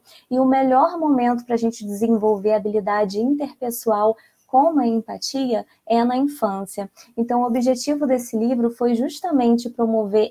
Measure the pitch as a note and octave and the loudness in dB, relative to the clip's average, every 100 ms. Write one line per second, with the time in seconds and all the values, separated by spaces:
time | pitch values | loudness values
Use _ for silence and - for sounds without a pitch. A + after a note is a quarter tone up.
0 | - - - B3+ C4 C4+ C4+ B3+ E4+ E4+ | -10 -20 -6 0 2 2 2 4 2 0
1 | D#4 B3+ A#3+ A#3+ A#3+ A#3 A3+ A3+ G#3 G3+ | 0 2 2 -2 -2 -2 -2 -4 -8 -4
2 | A3+ A3 G#3+ G3+ G#3 G#3+ G#3 G#3+ G3+ G#3 | 0 2 2 0 0 0 0 -4 -2 -2
3 | G3+ G3+ B3 D4 C#4 - B3 A#3 A3+ G#3 | -2 -2 -2 -2 -4 -8 -8 -4 -2 2
4 | G#3+ A3 _ _ _ B3+ D#4+ D4+ A#3 A3+ | 2 0 _ _ _ 2 4 4 2 0
5 | G#3+ G3 - C4+ C4 G#3 - _ - A#3 | -4 -8 -6 -4 -2 -2 -4 _ 0 2
6 | A#3+ B3+ C#4+ C#4+ G#3+ G3 G3 - G3 - | 2 0 -2 -2 -4 -4 -8 -10 -10 -12
7 | - - A#3+ B3 B3 B3 B3+ B3 D4 D4 | -12 -6 -2 0 0 0 0 0 -2 -2
8 | C#4 B3+ A#3+ A3 A#3 B3 A#3 A#3+ A#3+ A3+ | 0 -2 -2 -2 0 0 -2 0 0 0
9 | D4 - F4+ C#4+ A#3 A#3 A#3+ A#3+ A3+ A3+ | -2 -4 -2 0 2 2 -2 -4 0 0
10 | G#3 G#3+ - | 2 0 0